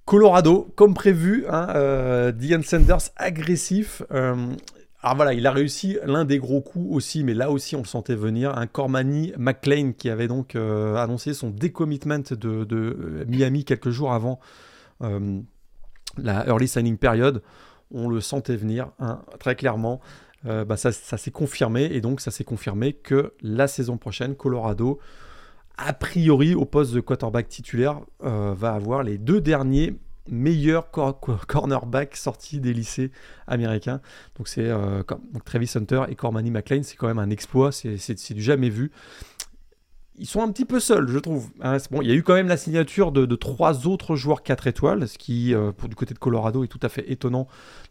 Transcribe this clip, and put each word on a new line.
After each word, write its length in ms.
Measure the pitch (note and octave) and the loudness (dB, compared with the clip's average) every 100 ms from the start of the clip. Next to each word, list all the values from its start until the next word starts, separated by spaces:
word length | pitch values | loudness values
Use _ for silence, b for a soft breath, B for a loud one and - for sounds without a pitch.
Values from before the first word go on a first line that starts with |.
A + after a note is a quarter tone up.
Colorado, 680 | - G3+ G#3 F3+ D#3+ F#3+ - | 4 8 10 8 8 6 2
comme 200 | - G#3 | 6 8
prévu, 500 | F3+ G3 F3 F3 A#3 - | 8 4 4 2 0 0
hein, 200 | D#3+ F3+ D3 | -2 0 2
euh, 560 | C#3 C3+ B2+ B2 B2 | 2 2 2 2 2
Deion 280 | A2+ C#3+ E3 | 0 0 0
Sanders 480 | - E3+ - F#3 - - | 2 8 8 8 2 -4
agressif. 840 | F#3 D#3+ D#3+ F3 - F#3+ G#3 - - | -4 -4 -2 -2 0 -2 -2 -8 -6
Euh, 380 | C3+ C3 B2 B2 - - - - - | -2 0 -2 -4 -8 -12 -20 -20 -6
alors 140 | B2 | -2
voilà, 180 | C#3 C#3+ | 2 4
il 140 | A#2+ B2+ | 4 4
a 60 | |
réussi 440 | C#3 C#3+ - F#3+ G3 | 4 0 -2 -4 -2
l'un 200 | - D3+ | 0 0
des 140 | C#3+ C#3 | 2 0
gros 220 | B2+ C#3 | 0 -2
coups 280 | - F3 F#3 | -2 -6 -2
aussi, 320 | D3 - D#3 | -2 -2 -2
mais 120 | C3+ | 0
là 180 | A2 C#3 | 0 0
aussi 240 | C#3 - C#3+ | -2 -4 -8
on 40 | |
le 60 | A#2 | -6
sentait 300 | A#2+ - A2 | -8 -4 -4
venir. 420 | G#2+ A#2 C#3 C3 | -2 -2 -2 -2
Un 80 | A#2 | -4
Cormani 680 | - C3+ C3 C3 D3 E3 C#3+ | -2 0 0 0 0 -2 -2
McClain 540 | B2 B2 C#3 D3 C#3 | -2 0 2 2 2
qui 180 | - B2 | -2 -4
avait 160 | A2+ A#2 | -2 -2
donc, 300 | C3 C3 A#2+ | -2 -4 -4
euh, 400 | A2 G#2+ G#2+ A2 | -2 0 0 0
annoncé 380 | A#2 A#2+ D3 | 0 -2 -4
son 160 | C#3+ A#2 | -6 -6
décommitment 680 | G#2 E3 - D#3 C#3+ D3+ D3+ | -4 -4 -2 -2 -2 -2 -4
de, 460 | C3+ A#2 A2+ A2 | -4 -6 -4 -4
de, 120 | G#2+ A2+ | -2 -2
euh, 480 | A2 - D#2+ D#2 A#2 | -2 -6 -8 -8 -2
Miami 360 | B2+ C3 C#3+ | 0 2 0
quelques 260 | C#3 B2+ B2 | 0 -2 -2
jours 220 | A#2+ C#3+ | -2 -2
avant, 280 | A#2 A#2 B2+ B B B B B B | -2 -2 -6 B B B B B B
euh, 380 | A2 G2+ G2+ G2 A#2 _ - - - - - - | -6 -4 -4 -6 -8 _ -20 -18 -18 -16 -14 -8
la 320 | A#2 G2 B2+ | -2 -2 2
early 180 | A2+ B2+ | 2 2
signing 300 | B2 A#2 A2 | 0 0 2
period. 440 | B2+ A2+ C3 A#2+ b b b b _ | 2 4 2 2 b b b b _
On 140 | B2 A#2+ | -6 -2
le 120 | A#2 | -2
sentait 360 | - C#3 B2+ A#2 | -2 -6 -4 -4
venir, 320 | G#2+ A#2 C3 - | -2 -4 -6 -8
hein, 240 | A#2+ - - - | -8 -8 -12 -8
très 160 | C3 | -4
clairement. 460 | B2 C3+ A2+ A2+ C3 B B B B B2 | -2 -2 0 -2 -4 B B B B -6
Euh, 180 | A2 | -4
bah, 120 | G#2 G#2+ | -2 0
ça, 140 | B2 | 0
ça 260 | G#2+ - A2 | -2 -6 -10
s'est 140 | - | -8
confirmé, 540 | - D3+ - A#2 A#2 | -4 -4 0 0 2
et 160 | D#3 C#3 | 0 0
donc 200 | A2+ C3+ | -2 -4
ça 120 | - | -6
s'est 100 | - | -8
confirmé 520 | G#2 D#2 - G2+ C3 | -8 -6 -6 -2 -2
que 400 | - - C3+ - - | -4 0 0 0 -6
la 260 | G#2+ A2 C#3 | -6 0 0
saison 300 | - A#2+ A#2+ | 0 -4 -4
prochaine, 360 | - - B2+ | -8 -6 -6
Colorado 640 | C#3 C3+ B2 A2 G#2+ A#2+ C#3+ B B B B B B B - | -4 -2 -2 -2 0 -2 -2 B B B B B B B -8
a 80 | - | -6
priori, 640 | - - F3 D#3+ C#3 D#3 | -4 -4 2 6 6 6
au 100 | F3+ | 4
poste 300 | C#3 D3 C3+ | 2 2 2
de 60 | A#2+ | 0
quarterback 480 | - B2+ A#2 A#2+ A2+ | -2 -4 -2 -4 -4
titulaire, 520 | - - A#2 C3+ D3 - - | -10 -6 0 0 -2 -10 -10
euh, 300 | C3 G#2+ G#2 G2 | -6 -2 -2 -2
va 160 | A2+ | -2
avoir 300 | G#2 G#2 C#3 | -2 -2 -2
les 160 | A#2+ G#2 | -2 -4
deux 220 | A2+ G3+ | 2 2
derniers 560 | D3+ D3 C3 C#3 E3 - - - - | 4 2 2 2 2 -2 -12 -16 -8
meilleurs 640 | A#2 C#3+ D#3+ D3 E3 - | 0 2 4 4 2 0
cor-, 280 | E3 C#3 C3+ | -2 -2 -2
cor-, 280 | - G#2+ - | -4 -4 0
cornerbacks 680 | D3 C#3 C3 A#2+ C3 C#3 - | 0 2 0 0 -2 -2 -6
sortis 440 | C3+ - - C#3+ | -8 -8 -10 -4
des 120 | B2 | -2
lycées 380 | A#2 A2 - C3 B B B - | -2 -4 -4 -4 B B B -6
américains. 520 | B2 A2+ G#2+ - C3+ B B B - | -2 0 -2 -2 -8 B B B -14
Donc, 100 | A2 | -8
c'est, 220 | - A2+ | -4 -2
euh, 340 | A2 G2+ G2 | 0 -2 -4
comme, 180 | - - - | -4 -8 -10
donc 120 | A#2+ | -14
Travis 260 | - A#2+ A#2+ | -6 -4 -2
Hunter 280 | A#2+ G#2 C3 C3 | -2 0 0 -2
et 60 | |
Cormani 360 | - A#2+ A2 A#2 | -4 -4 -2 -2
McLean, 320 | A2 - C3+ | -4 -2 -2
c'est 120 | C#3 - | -2 -6
quand 120 | A#2 | -4
même 100 | A2+ | -2
un 120 | G2+ | -2
exploit, 420 | G#2 - C3 C#3 | -4 0 2 2
c'est, 260 | C3+ A#2 G2+ | 0 -6 -8
c'est, 200 | - G2+ | -8 -10
c'est 160 | - | -8
du 80 | G#2+ | -2
jamais 280 | A2 C#3+ B2 | 2 2 2
vu. 220 | G#2+ D3 B B B B B - - - _ _ - - - | 0 -4 B B B B B -18 -20 -20 _ _ -20 -20 -16
Ils 100 | A2 | -6
sont 160 | G#3 | -2
un 100 | A3 | -2
petit 140 | F#3+ B3 | -2 -2
peu 120 | B3 | 0
seuls, 300 | - G#3+ B2+ | 4 4 4
je 100 | C3+ | 0
trouve. 300 | E3 D3 A2+ - | -2 -4 -6 -6
Hein, 160 | C3 C#3 | -2 -2
c'est 120 | - | -2
bon, 120 | C#3+ | -2
il 60 | B2 | 4
y 40 | |
a 20 | |
eu 80 | C#3+ | 4
quand 120 | E3 | 6
même 120 | F#3 F#3 | 4 4
la 120 | F3 | 0
signature 540 | E3 E3 D3+ - F3 | 0 0 0 2 2
de, 140 | C#3 B2 | 4 2
de 80 | |
trois 520 | A#2+ B2+ B2 E3 C3+ D#3 | 0 -4 0 2 2 0
autres 280 | F#3+ - | -2 -2
joueurs 280 | D3+ C#3+ D3 | -2 0 -2
quatre 240 | - C3 B2 | 0 -2 0
étoiles, 420 | - C#3+ G3+ B2 | 2 2 2 -2
ce 100 | - | -6
qui, 360 | - A#2+ A#2+ | -4 -2 2
euh, 180 | A2+ G#2 | 2 2
pour, 160 | G2 A#2 | -2 -8
du 80 | G#2+ | -6
côté 180 | B2+ | -8
de 40 | B2 | -4
Colorado, 440 | B2+ A#2 A2 B2+ | 0 0 0 -2
est 60 | B2 | -4
tout 120 | - | -4
à 60 | A#2+ | -6
fait 220 | - - | -6 -6
étonnant. 380 | C3 B2+ B2+ C3 B B B B | -4 -2 -2 -4 B B B B